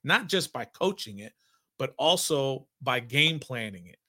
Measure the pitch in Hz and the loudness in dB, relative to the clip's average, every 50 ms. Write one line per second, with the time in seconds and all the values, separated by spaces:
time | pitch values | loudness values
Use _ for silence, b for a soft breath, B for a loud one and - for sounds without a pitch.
0 | - 139 185 240 226 156 190 185 151 - - 123 113 - - - - 190 202 - | 0 2 2 2 2 2 0 0 0 -2 -6 -10 -10 -10 -6 -2 -2 -2 -2 -4
1 | - 110 101 98 104 110 _ _ _ _ _ _ _ _ _ - 135 131 - - | -8 -14 -14 -14 -16 -16 _ _ _ _ _ _ _ _ _ -8 -8 -8 -4 0
2 | 143 160 180 170 - - 156 139 135 135 131 131 - _ _ - - 135 123 123 | 4 4 4 4 2 0 0 2 2 0 -2 -4 -8 _ _ -8 -4 -2 -2 -2
3 | 120 117 127 143 156 160 160 147 - - 127 117 110 107 95 90 87 87 - _ | -2 -2 2 4 4 4 2 -2 -6 -8 -8 -6 -6 -8 -10 -12 -18 -20 -20 _
4 | _ | _